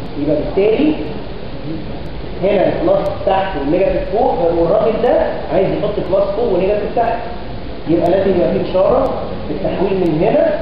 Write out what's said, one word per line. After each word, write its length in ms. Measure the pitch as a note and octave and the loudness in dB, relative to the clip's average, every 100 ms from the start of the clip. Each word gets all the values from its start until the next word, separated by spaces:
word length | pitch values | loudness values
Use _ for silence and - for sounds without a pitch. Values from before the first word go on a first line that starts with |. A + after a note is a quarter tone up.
| - C#3+ | -8 -4
يبقى 140 | D3+ C#3+ | 0 0
بالتالي 580 | D3 F#3+ G#3+ F3 D3+ D3 - - - - - C3+ C#3+ D#3+ D3 - - - - - | 0 2 2 4 2 0 -4 -8 -10 -10 -10 -8 -8 -8 -8 -10 -10 -10 -8 -2
هنا 220 | F#3+ - - | 2 2 2
البلس 420 | - E3+ F#3+ G3 - F#3+ | 2 2 2 0 -2 0
تحت 320 | F#3+ G3 D3+ | 0 0 -2
والنيجاتيف 420 | C#3 F3+ F#3 E3+ - | 0 2 2 0 0
فوق، 220 | G#3+ - - E3+ E3+ | 0 0 2 0 2
والراجل 420 | E3+ G3+ A3+ - | 2 4 2 2
ده 240 | B3+ D#4 - - - | 2 2 0 -4 -2
عايز 140 | E3+ F#3 | 0 0
يحط 280 | D#3+ G3+ F3+ E3+ | 0 -2 -2 0
بلس 180 | G3 G3 G#3+ | 0 0 0
فوق 180 | A#3 | 0
ونيجاتيف 420 | F3+ G3 G#3 - A#3+ | 2 0 0 -2 0
تحت، 220 | A3+ A#3 - - - - - - D3 | 0 -2 -6 -8 -8 -8 -8 -6 0
يبقى 220 | E3 - | 2 4
لازم 180 | F#3+ G3 | 2 2
يبقى 220 | F3 E3+ | 2 2
في 200 | F#3+ - | 0 0
إشارة 320 | F#3 G#3+ C4 - - - - - | 2 4 4 2 -2 -6 -6 -6
في 60 | |
التحويل 400 | D#3 - - G3 | -4 -2 -2 0
من 260 | F#3+ E3+ D3+ | 0 2 2
هنا 380 | G#3+ C#4+ E4 - | 4 4 2 0